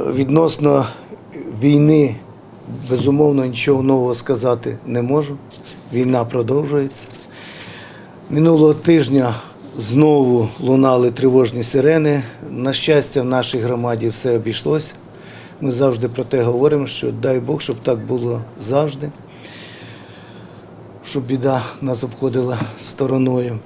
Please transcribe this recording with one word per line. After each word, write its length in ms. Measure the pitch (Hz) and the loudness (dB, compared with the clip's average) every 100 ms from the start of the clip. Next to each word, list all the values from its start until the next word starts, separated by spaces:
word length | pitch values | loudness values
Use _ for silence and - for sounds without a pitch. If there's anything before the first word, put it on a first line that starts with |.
| 135 131 | 0 -2
відносно 680 | 135 151 160 - 147 139 123 - - - - - 110 107 | 2 4 2 2 2 2 0 -6 -18 -20 -18 -16 -12 0
війни, 540 | 139 147 151 156 135 107 - - - - - 123 127 | 4 6 6 6 4 0 -14 -20 -20 -20 -16 -12 -4
безумовно, 560 | 123 127 139 151 139 127 | -2 2 4 4 2 0
нічого 380 | 117 - 135 | -2 0 2
нового 300 | 131 135 123 | 2 2 2
сказати 640 | 120 - 123 123 120 120 113 - | -2 -2 -2 0 -2 -2 -8 -6
не 160 | 120 | -4
можу. 340 | 120 143 143 139 - - - - - | 0 0 -2 -8 -14 -20 -20 -20 -8
Війна 320 | 120 127 127 117 | -2 0 0 0
продовжується. 800 | 127 113 139 147 147 135 - - - - - - - - - - - - - - | -2 0 -2 0 -2 -2 -6 -18 -20 -20 -20 -20 -18 -18 -18 -18 -20 -20 -18 -4
Минулого 440 | 147 165 160 151 | 2 4 6 6
тижня 600 | 147 - 165 123 139 123 113 - - - - | 4 4 4 4 2 2 -2 -8 -20 -16 -8
знову 680 | 104 127 151 147 127 120 110 - | -2 4 4 6 4 2 0 -2
лунали 520 | 127 131 135 127 123 | 0 4 4 4 2
тривожні 520 | 117 131 131 120 123 | 2 4 4 2 0
сирени. 600 | 117 139 143 160 151 147 113 - - | -2 2 4 4 2 0 -4 -12 -12
На 240 | 120 131 | -6 -4
щастя, 480 | 131 - 147 - 139 | -2 2 2 2 -2
в 40 | 123 | 0
нашій 320 | 127 120 127 | 0 -2 -2
громаді 520 | 117 120 120 113 117 | -2 -2 -2 -2 -4
все 260 | 107 127 117 | -4 -2 -2
обійшлося. 580 | 107 104 143 156 151 - - - - - - - | -2 -4 -2 -2 -4 -12 -20 -20 -20 -20 -20 -8
Ми 100 | 135 | -4
завжди 360 | 120 139 117 120 | 0 0 0 -4
про 160 | 120 | -4
те 200 | 120 135 | -2 0
говоримо, 440 | 117 120 147 151 131 | 0 2 2 2 -2
що 240 | - 123 113 | -6 -6 -4
дай 180 | 127 131 | -2 -2
Бог, 220 | 120 151 | -2 -6
щоб 140 | - 113 | -4 -6
так 220 | - 120 110 | -2 -4 -2
було 360 | 123 120 117 113 - | -4 -4 -6 -8 -12
завжди, 480 | 107 139 151 139 147 - - - - - - - - - - - - - - - - - - - - | -4 -2 -2 -4 -12 -12 -20 -20 -20 -20 -20 -20 -20 -20 -20 -20 -20 -20 -20 -20 -20 -20 -20 -20 -10
щоб 140 | 143 | -8
біда 380 | 120 131 135 131 113 - | -4 -2 0 -2 -4 -8
нас 220 | 139 120 | -6 -4
обходила 560 | 127 - 135 127 123 120 110 - - | -6 -4 -4 -2 -2 -4 -6 -10 -12
стороною. 720 | - 135 131 131 127 123 110 | -4 -2 0 0 0 -2 -6